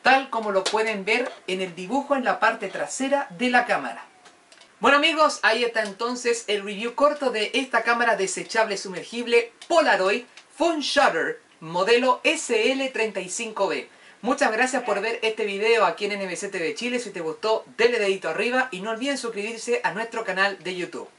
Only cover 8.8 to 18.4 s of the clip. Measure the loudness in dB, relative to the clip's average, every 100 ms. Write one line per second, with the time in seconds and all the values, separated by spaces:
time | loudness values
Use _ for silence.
8.8 | -6 -10 -8 -8 2 2 2 _ 2 4
9.8 | 4 4 2 0 -4 -20 _ 0 0 0
10.8 | 0 4 4 2 -2 -6 _ _ -6 -2
11.8 | 4 4 4 2 0 -2 0 2 2 0
12.8 | -2 -2 -2 -4 -8 -8 -8 -2 -2 -2
13.8 | -8 -20 -20 -6 -2 2 2 2 0 0
14.8 | -2 -2 -2 -2 -2 -2 -4 0 2 4
15.8 | 4 2 -4 -4 -6 -6 -6 -4 -4 -4
16.8 | -4 -4 -4 -6 -6 -4 0 0 -2 2
17.8 | 2 4 0 0 -2 -2